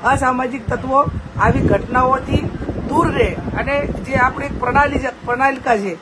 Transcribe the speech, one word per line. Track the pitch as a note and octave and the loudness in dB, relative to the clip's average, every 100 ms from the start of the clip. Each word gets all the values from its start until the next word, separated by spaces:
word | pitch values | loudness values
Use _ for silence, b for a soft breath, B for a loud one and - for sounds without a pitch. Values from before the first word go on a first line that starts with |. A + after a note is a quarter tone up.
અસામાજિક | A3 C4+ C4 B3+ B3+ C4 - | 2 2 2 0 -2 -4 -4
તત્વો | B3 C4 C4+ D4 - - - | -4 0 2 2 -2 -8 0
આવી | G#3+ B3+ | 2 4
ઘટનાઓથી | D4+ D4 - B3 B3+ C4 - - - - - - - | 2 2 0 0 2 2 0 -2 -2 -6 -6 -6 -2
દૂર | D4+ E4+ | 0 2
રહે. | C#4 G#3 D#3+ - - | 2 0 0 -6 -4
અને | C4+ C#4+ C#4+ | -2 -2 -2
જે | - F#3 | -6 -2
આપણી | C4+ B3+ B3+ C#4+ | 2 2 0 -6
એક | - | -4
પ્રણાલી | B3 B3+ C#4+ C#4 | 0 4 4 2
છે, | C4 - A#3 | -2 -6 -4
પ્રણાલિકા | A#3+ C4+ C4+ C4+ A3 | 2 2 2 0 0
છે | G3+ E3 | 0 -6